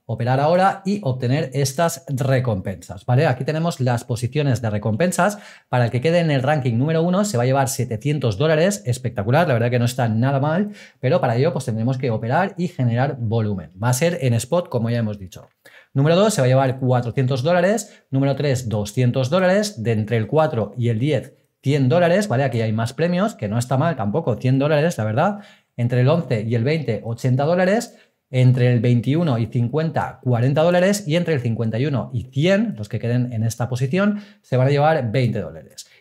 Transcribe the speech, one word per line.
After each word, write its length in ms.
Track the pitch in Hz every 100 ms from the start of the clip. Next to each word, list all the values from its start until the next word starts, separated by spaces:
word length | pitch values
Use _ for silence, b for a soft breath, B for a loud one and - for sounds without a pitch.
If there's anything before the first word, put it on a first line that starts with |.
| -
operar 280 | 113 120 135
ahora 420 | 151 180 190 185 190
y 160 | 202
obtener 480 | 131 123 123 147 160
estas 500 | 139 135 - 170 - -
recompensas, 1000 | 131 127 131 123 98 101 85 - 87 -
¿vale? 220 | 127 160
Aquí 160 | 120
tenemos 360 | 139 156 165 165
las 240 | 127 147 -
posiciones 540 | 117 120 147 143 113
de 120 | 110
recompensas. 680 | 104 110 107 185 - 285 302 B B _
Para 180 | 123 117
el 60 |
que 100 | 120
quede 160 | 156 175
en 140 | 165
el 100 | 135
ranking 380 | 127 156 127 113
número 240 | 147 160
uno 220 | 170 180 208
se 120 | 120
va 60 |
a 20 | 123
llevar 240 | 135 131
setecientos 720 | - 117 113 143 151 120 95
dólares, 420 | 160 151 185 202 -
espectacular, 600 | 123 110 - 101 143 175
la 60 |
verdad 160 | 117 117
que 80 | 123
no 80 | 120
está 240 | - 117
nada 300 | 110 131 135
mal, 320 | 147 170 208 B B B
pero 220 | 127 175
para 140 | 127 120
ello 180 | 156
pues 120 | 139 123
tendremos 340 | 110 117 127
que 100 | 131
operar 460 | 107 110 156 190 180
y 120 | 175
generar 480 | - 123 117 147 135
volumen. 500 | 113 113 107 92 78 92
Va 80 | 117
a 40 |
ser 240 | 127 170 170
en 120 | 131
spot, 360 | 117 - 175 175
como 200 | 120 113
ya 80 | 120
hemos 220 | 110 104
dicho. 280 | 92 - - _ B B B
Número 220 | 135 147 175
dos 180 | 214
se 80 | 208
va 40 | 127
a 40 |
llevar 300 | 131 135 127
cuatrocientos 640 | 127 123 120 135 123 135
dólares, 600 | 151 175 180 214 - - _
número 260 | 135 139 135
tres, 320 | 143 123 107
doscientos 640 | 107 104 - 123 131 127
dólares, 540 | 180 180 196 208 156
de 80 | 110
entre 260 | 110 104 117
el 80 | 107
cuatro 480 | 151 156 113 101 123
y 140 | 117
el 80 | 110
diez, 380 | 143 127 - b b _
cien 260 | 165 151 127
dólares, 400 | 170 170 185 208
¿vale? 180 | 123 139
Aquí 160 | 120
hay 120 | 110
más 200 | 110 117
premios, 420 | - 170 175 220 -
que 120 | 104
no 120 | 113
está 180 | 120 131
mal 180 | 165 165
tampoco, 420 | 101 143 151 104
cien 200 | 127 131
dólares, 400 | 147 151 165 170
la 60 |
verdad. 340 | 107 110 185 208 B B B -
Entre 240 | 120 123
el 80 | 127
once 320 | 170 - 110
y 140 | 110 117
el 80 |
veinte, 380 | 127 165 123 104
ochenta 400 | 113 117 131 127
dólares. 520 | 143 180 185 220 240 B B _ _
Entre 400 | 131 127 123 123
el 80 | 120
veintiuno 600 | 123 120 127 156 165 120
y 80 | 117
cincuenta, 720 | 127 117 147 160 120 80 -
cuarenta 400 | 127 120 127 147
dólares. 460 | 170 180 185 202 151
Y 80 | 165
entre 180 | 165
el 60 | 147
cincuenta 400 | 120 110 113 110
y 80 | 151
uno 240 | 127 -
y 120 | 123 -
cien, 500 | 139 170 196 226 110
los 100 | 101
que 120 | 104
queden 340 | 117 123 123
en 80 | 113
esta 240 | 113 - 117
posición, 540 | 123 131 175 208 208 B B
se 120 | _ 127
van 120 | 131
a 20 |
llevar 420 | 143 151 160 117
veinte 280 | 131 117 101
dólares. 480 | 80 80 - - - b